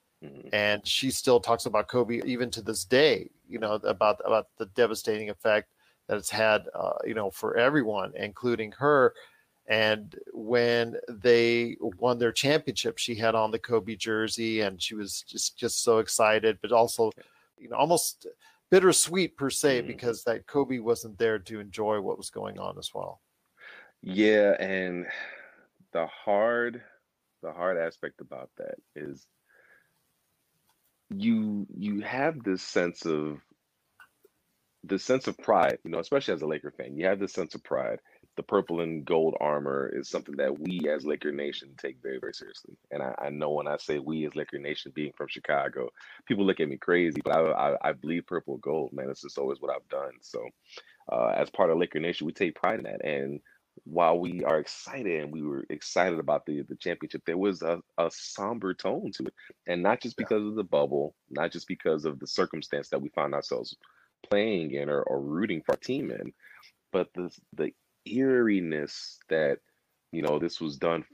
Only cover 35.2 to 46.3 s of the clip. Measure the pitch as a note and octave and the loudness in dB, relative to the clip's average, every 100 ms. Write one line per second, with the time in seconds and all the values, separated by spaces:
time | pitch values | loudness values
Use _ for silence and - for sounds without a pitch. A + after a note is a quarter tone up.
35.2 | - - - G2+ D2 - - E2 E2 C#3 | 0 -4 2 4 4 0 -6 -6 0 0
36.2 | C#3 E2+ D#2 D2+ C#2+ - B1+ C#2+ F#2 G2 | 0 -4 -2 -4 -6 -12 -12 -2 0 0
37.2 | F#2+ - D#2+ D2 - C2 A#1+ A1+ _ _ | -2 -6 -6 -8 -6 -4 -2 -6 _ _
38.2 | _ - - G2+ E2+ E2+ E2 D#2+ C#2+ E2 | _ -12 -2 0 0 -2 -4 -4 0 2
39.2 | D#2+ - D2+ D2 C#2+ C2+ C2 C#2 C2+ E2 | 2 2 0 0 -2 -2 -4 -6 -6 -8
40.2 | D2+ C#2+ C#2 D2 E2 F2+ D2+ D2+ C#2+ D2+ | -6 -2 -2 -2 -4 -2 -2 -2 -2 -4
41.2 | D2+ C#2+ C#2+ - C2+ C2+ C#2+ C2 C2+ C2 | -4 -4 -6 -8 -14 -12 -12 -10 -10 -8
42.2 | A1+ - G1+ - - - - D2 C2 - | -10 -12 -16 -20 -20 -20 -10 -6 -6 -6
43.2 | C#2+ D2 D2+ D2+ C#2+ C#2+ - D2 C#2 D#2+ | -6 -4 -2 -2 -2 -4 -4 -4 -4 -4
44.2 | D2+ D2 D2 C#2+ C#2+ D2 C#2 D2+ D2 - | -4 -6 -8 -8 -6 -8 -8 -8 -8 -8
45.2 | C#2+ - - C#2+ C#2+ C2 B1 - - - | -10 -8 0 0 0 -4 -8 -10 -20 -10
46.2 | - | -4